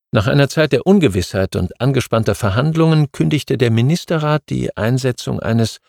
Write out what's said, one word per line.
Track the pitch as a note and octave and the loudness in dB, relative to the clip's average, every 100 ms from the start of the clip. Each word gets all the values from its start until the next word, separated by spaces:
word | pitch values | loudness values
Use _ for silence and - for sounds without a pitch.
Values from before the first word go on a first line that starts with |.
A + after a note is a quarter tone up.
| _ | _
Nach | A#2+ A2 | -2 2
einer | C#3+ C#3 | 2 2
Zeit | - D#3 | 2 0
der | C3+ - | 0 2
Ungewissheit | G3+ C#3 F2+ E2+ G2 F#2+ G2 | 4 4 0 -2 -2 -2 -2
und | F2+ - | -4 -2
angespannter | B2+ C3 - A2+ A2 G2+ | -2 0 0 -2 0 -2
Verhandlungen | G#2+ G#2 D3 D#3+ D#3+ D#3 D3 | -2 0 0 2 2 2 0
kündigte | - D#3+ D3+ - B2+ | 0 -2 -2 -2 0
der | A#2+ | 2
Ministerrat | A2+ B2+ F3 - E3 D3+ D3+ - | 2 2 0 -2 -4 0 -2 -4
die | B2+ A#2+ - | -6 -6 -4
Einsetzung | G#2+ C3 B2+ A#2+ - A2+ | -2 0 -2 -4 -6 -6
eines | - A2+ A2 - | -2 0 0 -4